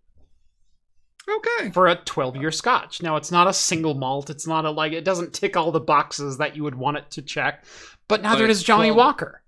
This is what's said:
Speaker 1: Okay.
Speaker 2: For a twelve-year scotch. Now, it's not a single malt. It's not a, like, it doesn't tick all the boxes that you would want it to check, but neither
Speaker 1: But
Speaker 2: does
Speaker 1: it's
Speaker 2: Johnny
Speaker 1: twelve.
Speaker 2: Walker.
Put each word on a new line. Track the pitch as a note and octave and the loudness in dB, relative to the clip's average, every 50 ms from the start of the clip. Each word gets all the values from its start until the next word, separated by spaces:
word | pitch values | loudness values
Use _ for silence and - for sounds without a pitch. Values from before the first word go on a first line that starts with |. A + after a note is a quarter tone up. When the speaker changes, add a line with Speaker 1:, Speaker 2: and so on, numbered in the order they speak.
| _ _ _ _ - _ _ _ _ _ _ _ _ _ _ _ _ _ _ _ _ _ _ - - G4 | _ _ _ _ -20 _ _ _ _ _ _ _ _ _ _ _ _ _ _ _ _ _ _ -14 -8 -6
Speaker 1:
Okay. | G#4+ A4 G#4+ A4+ A#4 A4+ D#4+ G3 | -4 -4 -2 -2 -2 -2 -4 -2
Speaker 2:
For | - F3+ F#3 | 2 4 4
a | F3 F3 | 4 4
twelve-year | F3 - - - E3 C3+ B2+ B2+ C3+ C#3+ D#3+ | 2 -2 -6 -4 -4 -4 -4 -4 -4 -4 -4
scotch. | D#3+ - - A#3+ B3+ - - - - - F3 | -4 -2 0 0 0 0 -2 -6 -10 -8 -4
Now, | E3 D#3 | -2 -2
it's | D3 - - | -4 -2 2
not | F3 F3 F3 | 4 4 4
a | F#3+ F#3+ | 4 4
single | - - - F#3 D#3+ D#3+ D#3 C#3+ | 0 0 0 0 0 0 0 -2
malt. | C3+ C3 C3 C#3 C#3+ C#3 - | -2 -2 -4 -4 -4 -6 -10
It's | D3 D3 - | -12 -10 -6
not | D#3+ D#3+ D#3+ D#3 | -4 -2 -2 -2
a, | D#3 | -2
like, | D3+ D#3 D#3 D#3 D#3+ | -2 -2 -2 -2 -4
it | E3 D#3+ | -4 -2
doesn't | F#3 F#3+ F3 F3 - - | -2 -2 -2 -4 -6 -6
tick | - G3+ G3 G3 | -4 -4 -2 0
all | F3+ D#3 E3+ | 0 0 0
the | D3+ D#3+ | 0 0
boxes | D#3 D#3+ D3+ C#3+ D3 - - - C#3+ C#3 B2+ B2+ | 2 2 2 2 2 0 -4 -8 -6 -6 -4 -4
that | D3+ C#3+ - | -4 -4 -4
you | D3+ D3 | -6 -8
would | D3 B2+ | -8 -6
want | B2+ C3 C#3+ D3 | -4 -4 -4 -4
it | C#3 - - | -4 -8 -12
to | - D#3 | -14 -14
check, | C#3 - - D3+ C3 D3 D3 - _ - - - - - - _ _ | -12 -8 -4 -2 -2 -2 -4 -6 _ -20 -20 -20 -20 -20 -20 _ _
but | - G#3+ G3+ | 0 0 0
neither | G3 G#3+ A3+ A3 A3 | 2 2 2 4 4
Speaker 1:
But | |
Speaker 2:
does | A3 G#3+ F#3 | 4 2 2
Speaker 1:
it's | E3 | 2
Speaker 2:
Johnny | A#3 G#3+ G#3+ A3 A3 | 4 4 4 4 4
Speaker 1:
twelve. | A3 | 6
Speaker 2:
Walker. | A3+ B3+ D4 C#4 - - - - - _ | 6 6 6 4 0 -6 -10 -12 -16 _